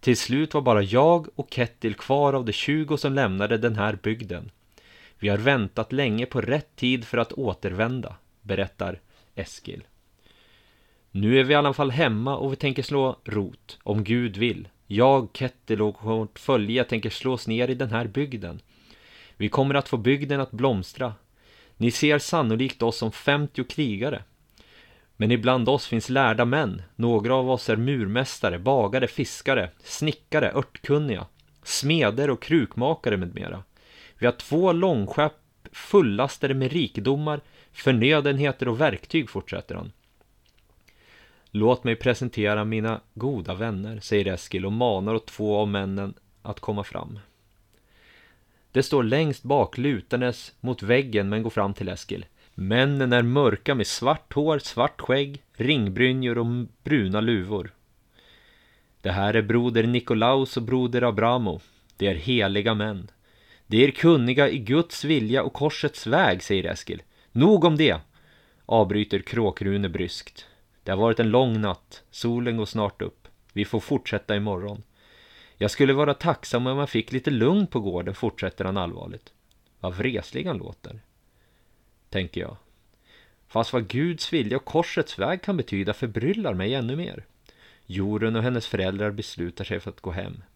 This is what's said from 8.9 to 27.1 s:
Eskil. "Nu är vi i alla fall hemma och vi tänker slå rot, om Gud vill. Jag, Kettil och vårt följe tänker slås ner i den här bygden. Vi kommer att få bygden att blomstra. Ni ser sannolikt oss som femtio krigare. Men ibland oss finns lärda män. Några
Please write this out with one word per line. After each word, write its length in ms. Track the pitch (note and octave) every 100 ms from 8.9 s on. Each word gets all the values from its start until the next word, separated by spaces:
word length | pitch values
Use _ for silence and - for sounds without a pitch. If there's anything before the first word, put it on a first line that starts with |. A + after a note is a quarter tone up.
| F#2 _ _ _
Eskil. 480 | - - - - - - _ _ _ _ _ _ _ _ _ _ _ _
"Nu 300 | G2 G#2 C3
är 40 |
vi 80 | C3
i 40 | D3
alla 160 | D3
fall 180 | C3+ C#3
hemma 460 | B2+ D3+ G#2+ B2 C#3
och 160 | C3+
vi 40 | C3
tänker 260 | C#3+ C3+
slå 340 | A#2+ C#3+ C3 A#2+
rot, 540 | - G#2 G2 - - -
om 220 | - G#2
Gud 320 | G2 A#2+ A#2+ F#2+
vill. 320 | A#2 G2 - _ _
Jag, 420 | G2+ B2+ C3+ A#2
Kettil 500 | - C3 - - G#2+
och 200 | G#2+ G2+
vårt 360 | G#2+ A2+ G#2+ -
följe 460 | - C3 G#2 A#2+
tänker 260 | A#2+ A2+ G#2+
slås 360 | - C3 B2+ -
ner 220 | A2+ B2
i 60 |
den 160 | B2+ C3
här 160 | A2+ A#2
bygden. 540 | A#2 C#3+ A#2+ F2 F2+ _ _ _ - - - - _
Vi 120 | G#2+
kommer 260 | - C3+
att 140 | C#3 C#3
få 80 | B2+
bygden 440 | A2 C#3 C#3 C#3
att 100 | C3
blomstra. 640 | A2 C3+ A2 F2+ - B2 G#2+ _ _ _ _ _ _
Ni 140 | A#2
ser 280 | A#2 D3 D3
sannolikt 640 | - E3+ B2 A2 C3 -
oss 140 | A#2 G#2+
som 160 | A2+
femtio 520 | - - C#3+ D3 -
krigare. 580 | B2+ - C#3+ G2+ B2+ C3+ - _ _ _ - - _ _ _ _
Men 140 | G#2+
ibland 380 | A#2+ A2+ B2+ A#2+
oss 180 | C#3 -
finns 220 | A#2 -
lärda 360 | C3 B2+ A2
män. 380 | A#2+ C#3+ C3+ F2+ F2 -
Några 380 | A#2